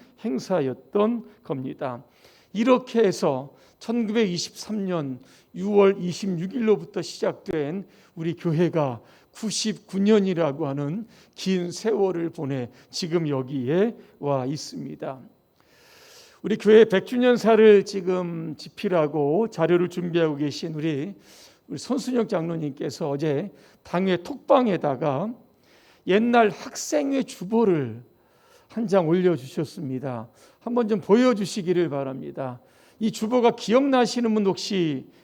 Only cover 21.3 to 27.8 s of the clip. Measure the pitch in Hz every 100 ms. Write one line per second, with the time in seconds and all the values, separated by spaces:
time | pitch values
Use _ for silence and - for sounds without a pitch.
21.3 | - - _ - 139 - 262 214 254 208
22.3 | 185 165 170 147 131 156 - 160 143 156
23.3 | 143 196 - - _ - 170 190 175 175
24.3 | 277 - 269 247 170 147 139 156 135 208
25.3 | 240 _ _ _ _ _ _ - 190 233
26.3 | 240 220 - - - - 302 277 277 -
27.3 | - 180 220 226 170